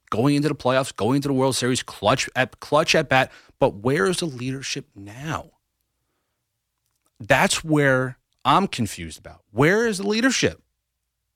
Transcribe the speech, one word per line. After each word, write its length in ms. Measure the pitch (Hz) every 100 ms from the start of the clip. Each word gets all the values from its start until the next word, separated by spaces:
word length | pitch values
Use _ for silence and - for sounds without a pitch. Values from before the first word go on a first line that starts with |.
| _
going 240 | 104 139
into 140 | 143 147
the 60 |
playoffs, 400 | 143 123 131 135
going 220 | - 104 139
into 120 | 139
the 60 |
World 220 | 131 131 123
Series, 260 | 123 123
clutch 460 | - - 101 135 - 127
at, 240 | 131 -
clutch 340 | - 147 165
at 140 | 170 147
bat. 240 | 131 131 - _ _
But 180 | 131 98
where 300 | 113 147 196
is 120 | 180
the 80 | 170
leadership 600 | 127 127 135 131 147 -
now? 580 | 104 101 113 151 113 - _ _ _ _ _ _ _ _ _ _ _ _ _ _ _ _ _
That's 460 | 101 135 190 -
where 540 | 160 147 139 131 131 127 _ _
I'm 220 | 127 156 196
confused 520 | - 110 - 82 -
about. 240 | 82 80 _
Where 340 | 104 151 208 233
is 120 | 190
the 80 | 196
leadership? 540 | 220 254 - 117 - _ _ _ _ _ _ _